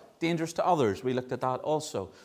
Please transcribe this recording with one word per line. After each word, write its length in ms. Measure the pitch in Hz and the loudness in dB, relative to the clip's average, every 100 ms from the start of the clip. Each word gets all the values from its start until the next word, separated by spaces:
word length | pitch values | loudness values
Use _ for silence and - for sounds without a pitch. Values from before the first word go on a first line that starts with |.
| - - | -18 -4
Dangerous 340 | 165 170 160 | -2 0 -2
to 100 | - | 0
others. 400 | 170 170 113 98 | 2 4 4 2
We 100 | 127 | 0
looked 180 | 123 123 | -2 -2
at 100 | 123 | -2
that 200 | 131 127 | -2 -2
also. 500 | - 156 143 113 95 - | -2 -2 -2 -6 -8 -12